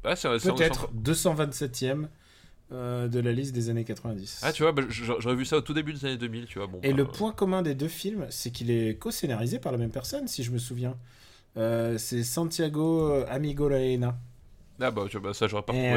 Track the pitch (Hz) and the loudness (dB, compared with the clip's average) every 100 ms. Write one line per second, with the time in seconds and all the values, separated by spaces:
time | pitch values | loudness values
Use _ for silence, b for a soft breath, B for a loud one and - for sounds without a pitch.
0 | - 180 143 117 180 131 160 127 117 113 | -2 0 2 2 2 4 4 4 -2 -2
1 | 113 160 185 151 147 131 143 123 131 143 | 0 2 4 2 0 0 -4 0 0 0
2 | 151 b b b b b - 127 123 123 | -2 b b b b b -14 -8 -4 -2
3 | 123 120 120 120 139 123 117 117 110 110 | 0 2 2 2 0 0 0 0 -2 -4
4 | 120 104 98 - 143 156 156 143 127 113 | -4 -6 -8 -4 -2 4 4 4 0 -2
5 | 117 117 117 127 131 156 127 151 151 147 | -2 0 2 0 2 2 2 -2 -2 -4
6 | 139 127 120 113 120 - 101 92 135 135 | -4 -2 -4 -6 -8 -6 -6 -2 2 4
7 | 135 - 214 214 196 185 170 135 156 - | 2 0 -4 0 2 2 0 0 -4 -4
8 | 190 214 127 - 120 120 117 117 110 110 | -4 -4 -6 -6 -8 -4 0 2 2 -2
9 | - - 156 113 120 240 165 123 117 131 | -4 -4 -2 0 -2 -2 -2 -2 -2 -4
10 | - 277 262 - 120 120 120 123 123 127 | -6 -6 -4 -4 -2 -2 -4 -4 -4 -6
11 | B B B B B 113 113 117 117 113 | B B B B B -2 0 2 2 0
12 | - 123 117 - 165 165 156 151 160 165 | -2 -2 0 0 0 0 0 2 2 4
13 | 156 139 123 131 151 143 147 139 131 127 | 4 2 2 -2 -2 0 2 4 4 2
14 | 123 123 - - - - - - 127 107 | 0 -2 -8 -18 -20 -20 -20 -4 -2 0
15 | 98 104 98 101 107 104 104 127 127 | -2 -4 -4 0 0 0 0 0 4